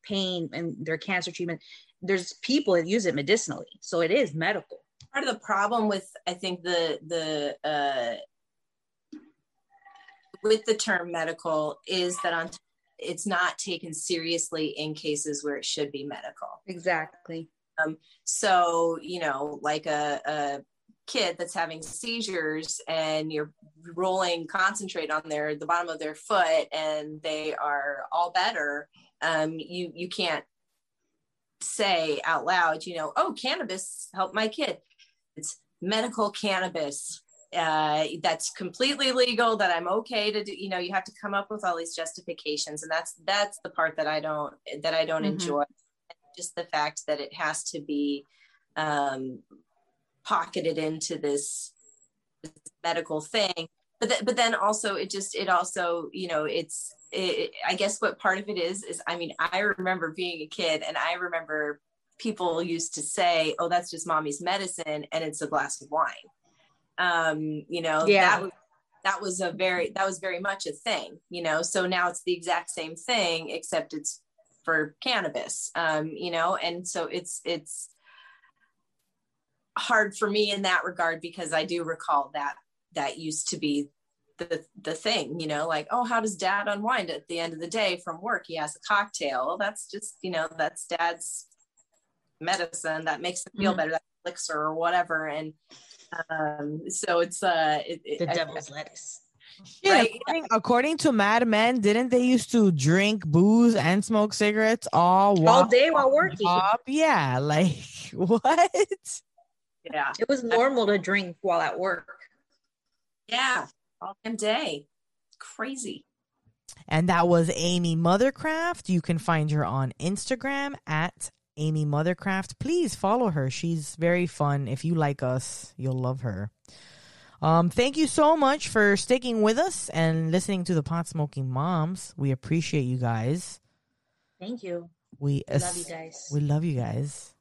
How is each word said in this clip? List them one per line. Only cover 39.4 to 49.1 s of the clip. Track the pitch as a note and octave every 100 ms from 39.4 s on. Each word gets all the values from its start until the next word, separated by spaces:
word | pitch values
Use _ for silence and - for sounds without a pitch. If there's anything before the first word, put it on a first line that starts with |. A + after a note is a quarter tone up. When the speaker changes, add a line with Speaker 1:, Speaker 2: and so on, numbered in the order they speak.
| A#3 A3
Speaker 2:
that | F#3+
I'm | E3+ F3
okay | G#3 A3 A#3 G#3
to | G#3
do. | G3+
You | F#3 G3
know, | F#3
you | F3+
have | F#3+
to | - -
come | G#3
up | G3+ G3+
with | G#3+
all | F#3+ E3+
these | E3
justifications. | - E3 - F3 E3 - D3 D#3 D3+
And | D#3
that's, | D#3+ E3 - D#3+
that's | G3+ G3+ -
the | -
part | F3+ D#3+ D#3+
that | D3+
I | D#3
don't, | D#3 D3+ D3 - - D3
that | D#3+
I | D#3+
don't | D#3+ D#3+
Speaker 1:
Mm-hmm. | D3+
Speaker 2:
enjoy. | D#3 F3 C#3+ C#3+ _ _ _ _ - _ -
Just | E3 -
the |
fact | E3+ D3+ D3+ - -
that | D3
it | C#3+
has | E3+ D#3 D#3 -
to | D#3+
be, | C#3+ D3 C#3+ C#3+ - _ _ _ _ -
um, | D#3 D3 C#3